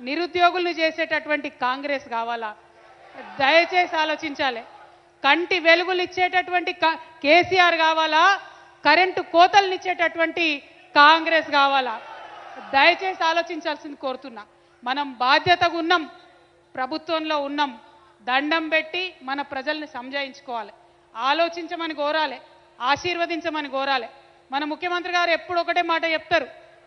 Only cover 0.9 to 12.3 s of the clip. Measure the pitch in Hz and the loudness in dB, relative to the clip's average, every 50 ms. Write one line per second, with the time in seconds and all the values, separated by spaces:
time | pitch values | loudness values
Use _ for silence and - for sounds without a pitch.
0.9 | 320 330 330 320 320 302 - 302 302 294 285 294 277 - 254 247 254 269 277 294 | -2 -2 -4 -2 -2 -4 -2 -2 -4 -4 -4 -6 -8 -4 -4 -4 -4 -4 -4 -6
1.9 | 285 269 269 254 233 226 226 233 240 233 226 214 214 - - _ _ _ - - | -6 -6 -6 -8 -8 -6 -6 -6 -6 -6 -8 -10 -12 -14 -20 _ _ _ -20 -20
2.9 | - - - - - - 254 - - - 277 269 302 330 339 339 359 359 359 349 | -20 -20 -20 -20 -20 -20 -18 -12 -6 0 2 4 6 6 4 4 2 0 0 0
3.9 | 349 320 311 311 302 302 - 311 277 - 294 269 240 220 240 - - - - - | 0 -2 -2 -2 -2 -4 -6 -8 -6 -4 -4 -4 -4 -6 -10 -16 -20 -20 -20 -20
4.9 | - _ _ _ _ _ - 277 294 320 349 339 392 349 311 330 330 339 359 349 | -20 _ _ _ _ _ 2 2 2 2 2 0 -2 2 4 4 4 4 4 0
5.9 | 370 359 359 349 359 370 359 359 359 370 359 359 359 359 339 370 359 - 320 320 | -2 -2 -2 -4 -2 -2 -2 0 0 -2 -2 0 -2 -2 -2 -4 -4 0 0 0
6.9 | 320 - - - - - - 285 311 349 349 349 359 381 349 349 330 320 320 320 | 0 -2 -8 -18 -12 -2 2 4 6 6 6 4 4 4 4 4 4 4 2 2
7.9 | 320 320 320 311 311 311 339 381 403 359 - - - - - - _ _ - 294 | 2 2 2 2 4 4 4 4 4 2 -2 -10 -20 -20 -20 -20 _ _ 2 4
8.9 | 302 330 370 370 359 392 349 - - 330 349 370 359 403 403 381 370 359 - 370 | 6 6 4 2 0 -4 -4 2 4 6 6 6 6 4 4 4 0 -4 -4 -4
9.9 | 359 359 349 320 330 339 330 320 320 339 339 320 294 277 - - - _ - _ | -2 -2 -2 -2 0 0 -2 -2 0 0 -2 -2 -2 -4 -8 -14 -20 _ -12 _
10.9 | - 294 294 294 320 330 320 330 330 320 311 311 285 285 277 277 277 269 262 240 | 6 8 8 8 8 6 2 2 0 0 0 0 2 2 2 2 2 0 -2 -2
11.9 | 220 233 - - - - - - | -6 -10 -12 -16 -18 -18 -18 -18